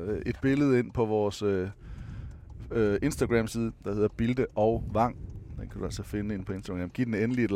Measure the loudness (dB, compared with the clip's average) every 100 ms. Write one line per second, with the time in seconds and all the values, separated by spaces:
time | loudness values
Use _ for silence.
0 | -2 -2 -2 0 2 4 6 6 4 0
1 | 2 4 2 2 2 2 0 -4 -14 -12
2 | -10 -10 -12 -14 -16 -14 -4 2 4 4
3 | 0 0 2 2 2 -2 -4 -4 -4 0
4 | 0 2 0 0 0 2 2 2 0 0
5 | 0 0 -12 -12 -12 -12 -10 -8 -6 -6
6 | -6 -4 -4 -4 -6 -8 -6 -6 -6 -2
7 | -2 0 0 2 2